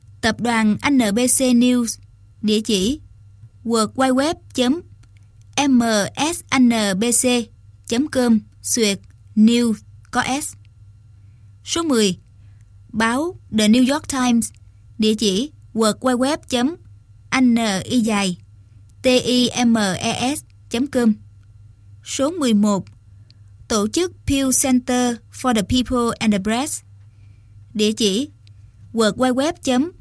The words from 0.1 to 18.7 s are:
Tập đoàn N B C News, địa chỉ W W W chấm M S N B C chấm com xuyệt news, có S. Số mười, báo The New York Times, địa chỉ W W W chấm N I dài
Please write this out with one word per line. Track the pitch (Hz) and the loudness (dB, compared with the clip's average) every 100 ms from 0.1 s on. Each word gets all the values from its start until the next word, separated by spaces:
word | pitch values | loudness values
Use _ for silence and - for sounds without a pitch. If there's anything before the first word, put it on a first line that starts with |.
| - | -6
Tập | 226 214 | -4 -2
đoàn | 233 233 214 208 - | -2 0 0 0 0
N | 277 220 202 | 2 2 0
B | 247 - | 0 0
C | |
News, | 254 240 247 247 226 - - - - - | 2 4 4 2 -2 -8 -16 -20 -20 -8
địa | 208 214 | -2 -2
chỉ | 220 202 190 302 - - - - - - | 0 -2 -2 -4 -10 -20 -20 -20 -20 -14
W | 226 233 214 | -4 0 0
W | 214 262 | 0 0
W | 254 285 349 - | 2 0 -4 -8
chấm | - 247 320 - - - - - - - - 285 | -2 -2 -2 -6 -20 -20 -20 -20 -20 -10 -2 2
M | 247 233 214 190 - | 2 2 0 -2 -2
S | 294 339 - 262 | -4 -4 -2 2
N | 247 233 208 185 | 2 2 0 0
B | |
C | 233 233 254 247 226 - - - - | 0 0 2 0 -4 -12 -20 -16 -6
chấm | 233 302 | -4 -2
com | 262 247 220 - - | 0 2 2 -2 -12
xuyệt | - - 220 196 - - - - | -6 -2 0 -2 -8 -20 -6 2
news, | 220 240 240 214 - - - | 4 4 0 -2 -8 -20 -8
có | 247 233 262 | -4 -4 -4
S. | 311 - - - - - - - - - - - - | -6 -14 -20 -20 -20 -20 -20 -20 -20 -20 -20 -20 -8
Số | 339 | -4
mười, | 339 247 208 180 - - - - - - - | -2 0 0 -2 -10 -20 -20 -20 -20 -20 -12
báo | 214 226 247 330 381 - 214 | -4 -2 -2 -6 -10 -6 0
The | 214 | 4
New | 240 254 | 4 4
York | 294 - | 0 -4
Times, | 277 247 233 - - - - - - | -2 0 0 -2 -8 -20 -20 -14 -2
địa | 214 220 | 0 0
chỉ | 220 190 285 - - | 0 0 -4 -10 -10
W | 220 220 208 | -2 -2 0
W | 254 247 | -2 0
W | 254 320 - | 0 -4 -4
chấm | 247 247 349 - - - - - 254 | -2 -2 -4 -14 -20 -20 -20 -4 0
N | 254 233 226 190 | 2 2 0 -4
I | - 247 | -2 0
dài | 220 208 196 180 - - - | 0 0 -2 -4 -10 -20 -20